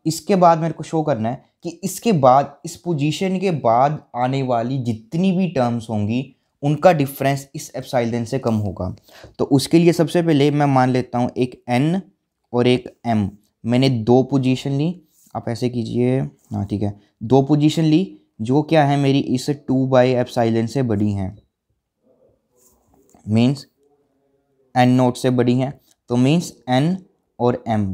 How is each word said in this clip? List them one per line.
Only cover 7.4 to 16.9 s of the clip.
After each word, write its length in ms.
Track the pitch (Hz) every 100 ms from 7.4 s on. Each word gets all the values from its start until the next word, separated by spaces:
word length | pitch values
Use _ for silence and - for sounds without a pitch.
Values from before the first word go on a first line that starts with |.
| 143
इस 160 | 156 - 131
एप्सिलॉन 480 | 127 127 117 117
से 140 | 113 135
कम 160 | 123
होगा। 400 | 110 104 87 92 - _ - - -
तो 60 | -
उसके 320 | 143 - 170
लिए 140 | 170
सबसे 300 | 165 156 175
पहले 280 | 170 147 147
मैं 160 | 147 143
मान 240 | 135 127
लेता 280 | 127 123 120
हूँ 120 | 123 -
एक 260 | 123 - -
एन 320 | 123 151 185 - _ _ _ _
और 140 | 120 123
एक 220 | 127 - - 120
एम। 220 | 110 98 - _ _
मैंने 240 | 113 123 135
दो 320 | 123 107 123
पोजीशन 480 | 127 139 127 127 139
ली, 320 | 139 151 180 _ _ _
आप 140 | 113 120
ऐसे 200 | 113 123
कीजिए, 520 | 123 113 117 123 131
हाँ 440 | 143 - _ 104 101
ठीक 160 | 101
है, 160 | 104